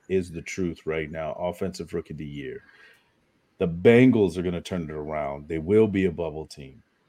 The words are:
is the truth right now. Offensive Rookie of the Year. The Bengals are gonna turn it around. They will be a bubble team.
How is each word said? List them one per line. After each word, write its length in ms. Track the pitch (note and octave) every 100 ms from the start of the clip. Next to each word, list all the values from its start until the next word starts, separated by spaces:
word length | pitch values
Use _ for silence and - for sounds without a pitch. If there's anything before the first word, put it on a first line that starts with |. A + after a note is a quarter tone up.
| -
is 220 | F#2+ F2
the 100 | E2
truth 420 | D#2+ - F2 D#2+ -
right 240 | D#2+ D#2
now. 240 | D#2+ D#2
Offensive 580 | - F2+ F2 F#2+ F2+ E2+ F2
Rookie 180 | -
of 60 | D2+
the 60 | D2
Year. 340 | C#2+ C2 B1 - _ - _ _ _ _ _ _ -
The 100 | F#2
Bengals 720 | E2+ G2 A#2 C3 A2+ F#2+ F2
are 60 |
gonna 180 | F2 F2
turn 220 | - F#2
it 80 | D2+
around. 560 | D2+ D2+ D2+ C#2+ C#2+ D2
They 100 | E2
will 300 | D#2 G#2+ A2
be 180 | G2 F#2
a 60 |
bubble 340 | D#2+ E2 D#2 D#2
team. 380 | - C2+ A#2 _ _